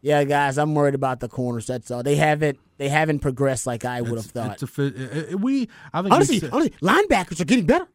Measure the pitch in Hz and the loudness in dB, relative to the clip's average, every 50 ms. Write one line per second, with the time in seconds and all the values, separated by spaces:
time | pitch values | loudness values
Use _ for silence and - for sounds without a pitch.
0 | - 143 147 147 147 139 143 143 143 139 131 139 151 156 151 151 143 143 139 139 | 2 2 2 2 2 2 2 2 2 0 0 0 0 0 2 2 2 2 2 0
1 | 139 131 127 120 - 117 - - 127 123 120 117 107 - 127 123 - - 123 120 | -2 -2 -4 -4 -8 -8 -6 -4 -4 -2 -2 -4 -6 -6 -8 -8 -6 -8 -8 -4
2 | 123 143 143 147 160 156 151 151 156 147 135 - _ _ _ _ 139 139 143 156 | 0 0 2 2 4 2 2 2 0 -2 -2 -4 _ _ _ _ -4 0 2 2
3 | 160 156 151 143 - 147 131 120 139 135 131 120 - 131 123 113 - 123 123 123 | 2 2 0 0 0 -4 -2 0 0 0 0 -2 -4 -6 -6 -6 -6 -6 -6 -4
4 | 120 117 117 113 110 - - 123 113 107 101 - 151 127 - - 139 139 123 - | -4 -4 -4 -6 -8 -10 -8 -8 -6 -6 -6 -8 -10 -10 -4 -2 -2 -2 -2 -6
5 | 131 123 139 151 160 - 165 196 202 254 269 277 247 - - - - - - 156 | -12 -8 -8 -8 -8 -6 -4 -2 -2 0 0 0 -2 -4 -8 -20 -20 -8 -6 -4
6 | 185 202 196 - - - 294 202 - 135 143 254 330 240 - - - 185 240 349 | 0 2 4 4 4 4 2 -2 -2 -2 0 0 0 0 -2 -2 0 2 4 4
7 | 415 392 302 196 180 - 175 151 180 139 240 254 190 151 262 359 370 - | 4 4 2 0 0 -4 -6 -6 0 2 2 2 4 4 2 2 2 -4